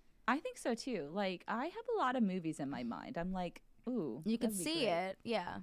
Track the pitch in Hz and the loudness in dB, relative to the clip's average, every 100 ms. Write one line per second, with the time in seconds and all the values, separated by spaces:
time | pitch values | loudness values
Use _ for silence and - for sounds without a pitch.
0 | - - - 269 294 240 302 233 - 214 | -20 -4 0 0 -2 -4 -2 0 0 -2
1 | 143 185 190 175 - 220 302 427 466 440 | -2 0 0 0 -2 -2 -2 -4 -2 2
2 | 262 254 202 185 160 151 139 127 120 82 | 2 4 4 2 0 -2 -2 -2 -4 -4
3 | - 170 180 185 175 - - - - 247 | -4 -4 -2 -2 -4 -6 -18 -10 -2 0
4 | 151 120 170 233 233 202 175 330 226 170 | 0 -2 0 2 2 0 0 2 4 2
5 | 190 190 226 220 175 196 | 0 -4 -2 -2 -2 -6